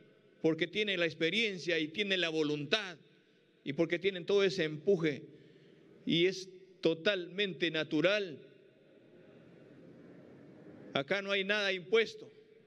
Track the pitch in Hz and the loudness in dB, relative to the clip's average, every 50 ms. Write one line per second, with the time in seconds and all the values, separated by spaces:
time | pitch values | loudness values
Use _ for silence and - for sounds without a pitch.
0 | - - - _ _ - - _ - 160 160 156 175 165 - 202 214 208 196 175 | -20 -20 -20 _ _ -20 -10 _ 0 2 2 2 0 -2 0 -2 -2 0 0 0
1 | 175 165 147 135 160 160 175 214 233 214 196 180 143 165 170 160 160 147 160 - | 0 -2 0 0 0 0 2 2 0 0 -2 -4 -2 -2 0 0 0 -2 -2 -4
2 | 208 196 190 185 170 165 160 160 156 147 147 151 147 139 214 220 208 185 170 151 | -2 0 0 0 0 0 0 0 0 0 0 -2 -2 0 0 0 0 -2 -12 -16
3 | - - _ _ _ _ _ _ _ _ _ _ - - 139 156 170 160 175 165 | -18 -20 _ _ _ _ _ _ _ _ _ _ -8 -6 0 0 2 2 2 0
4 | 165 190 190 180 170 170 202 202 196 190 160 - 165 156 156 147 - - 202 165 | 0 -2 -2 -2 -2 2 2 4 4 4 2 2 -2 -2 -2 -4 2 2 2 4
5 | 165 156 139 - - - - - - - - - - - - - - - - - | 4 0 -2 -2 -8 -14 -20 -20 -20 -20 -20 -20 -20 -20 -20 -20 -20 -20 -20 -10
6 | - - - 165 175 185 190 - - - - - - - - - - 165 165 165 | -2 0 2 4 4 4 2 0 -10 -14 -16 -20 -20 -20 -8 0 0 0 2 2
7 | 165 208 208 185 175 165 165 185 208 196 165 139 180 165 156 160 156 147 156 151 | 2 0 0 0 -2 -6 -4 -4 -2 -2 -2 -2 -2 -2 0 -2 -2 0 0 2
8 | 151 180 202 214 202 180 143 120 - - - - - - - _ - - - - | 4 4 4 2 0 -4 -8 -14 -16 -20 -20 -20 -20 -20 -20 _ -20 -20 -20 -20
9 | - - - - - - - - - - - - - - - - - - - - | -20 -20 -20 -20 -20 -20 -20 -20 -20 -20 -20 -20 -20 -20 -20 -20 -20 -20 -20 -20
10 | - - - - - - - - - - - - - - - - - - - 135 | -20 -20 -20 -20 -20 -20 -20 -20 -20 -20 -20 -20 -20 -20 -20 -20 -12 -6 -4 -4
11 | 139 - 190 202 196 196 196 202 190 190 208 214 202 196 190 185 170 185 202 226 | -2 -2 -4 -4 -2 -2 -2 -2 0 0 0 0 0 -2 -2 -4 -4 2 2 2
12 | 220 220 - - - - - - - - - - - | 2 2 -2 -14 -16 -20 -20 -20 -20 -20 -20 -20 -20